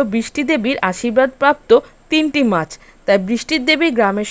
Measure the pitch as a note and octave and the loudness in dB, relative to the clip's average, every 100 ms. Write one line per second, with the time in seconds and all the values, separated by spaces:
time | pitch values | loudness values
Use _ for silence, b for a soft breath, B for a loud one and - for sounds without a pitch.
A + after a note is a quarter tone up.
0 | A#3+ A3+ A3+ - C#4+ D#4 A3+ C#4 F#3 F#3 | 0 -2 -4 -4 -2 -2 -2 -2 -2 -2
1 | A#3+ A3+ C4 - C#4 D4 - A#3 - B | -2 0 0 2 0 0 4 2 2 B
2 | - D#4 D#4 C#4+ A#3+ F3+ D#3 - b b | -2 0 0 0 0 0 -4 -10 b b
3 | - G3+ F#3 A#3 - D#4 B3+ D4+ E4 A#3+ | 0 0 0 -4 -2 -2 0 0 0 0
4 | G3+ G3+ G#3 | 0 -2 -4